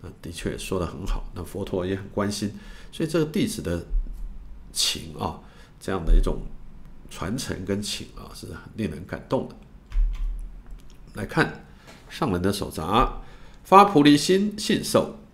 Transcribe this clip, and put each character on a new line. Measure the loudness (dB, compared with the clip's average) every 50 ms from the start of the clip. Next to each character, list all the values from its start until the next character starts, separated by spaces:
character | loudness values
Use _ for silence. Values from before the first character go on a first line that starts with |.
那 | -14 -16 -16 -12
的 | -12 -12 -10
确 | -6 -4 -4 -4 -4
说 | -4 -4 -2 -2
得 | -2
很 | -2 -4 -6 -2
好， | -2 -2 -2 -2 -6 -8
那 | -8 -10
佛 | -8 -6 -8 -6
陀 | -2 -2 -2 0
也 | 0 -2
很 | -4 -4 -6
关 | -2 0 0 0
心， | 0 -2 -2 -4 -4 -6 -14 -14 -16 -16 -16 -16
所 | -4 -4 -4
以 | 0
这 | 2 2
个 | 2
弟 | 2 2 0 0
子 | 0 0 -4 -2
的 | -2 -2 -2 -2 0 0 0 0 -2 -6 -8 -8 -8 -10 -12 -12 -14 -14 -14 -16 -10 -2
情 | 0 0 0 0 -4 -8 -10 -8 -4
啊， | -4 -4 -4 -6 -14 -20 -20 -20 -20 -20 -20 -10
这 | -4 -4
样 | -2 -2 4
的 | 6 8
一 | 8
种 | 8 6 2 0 -4 -8 -10 -12 -14 -14 -16 -16 -16 -16 -16 -16 -16 -16
传 | -10 -6 -4 -4 -4
承 | -4 -4 -4 -6 -6 -2
跟 | -2 -2 -2 -2
情 | -4 -6 -8 -8 -12 -14
啊， | -16 -16 -14 -14
是 | -14 -12
很 | -12 -12 -14 -14 -14 -6
令 | -4 -4 -4
人 | -4 -6 -8
感 | -10 -10 -10 -4 -2
动 | -2 -2 -2 -4
的。 | -12 -16 -20 -20 -20 -20 -20 -2 2 2 2 2 2 -2 -4 -4 -4 -6 -8 -12 -12 -14 -16 -16 -16 -16 -16 -18 -18 -18 -20 -14 -8
来 | -8 -8
看 | -2 2 2 2 2 0 -10 -16 -20 -20 -20 -20 -20 -20 -20 -18 -16
上 | -6 -2 0 0
人 | 2 2
的 | 2 2 2
手 | 0 -4 -6
札， | -6 -6 -4 2 4 4 4 4 0 -6 -12 -14 -16 -18 -18 -18 -20 -20 2
发 | 8 10 10 10
菩 | 10 8 8 10
提 | 10 8
心 | 8 6 4 4 4 4 0 -2 -4
信 | -2 0 0 0 0
受 | 4 4 4 4 4 -6 -14 -18 -20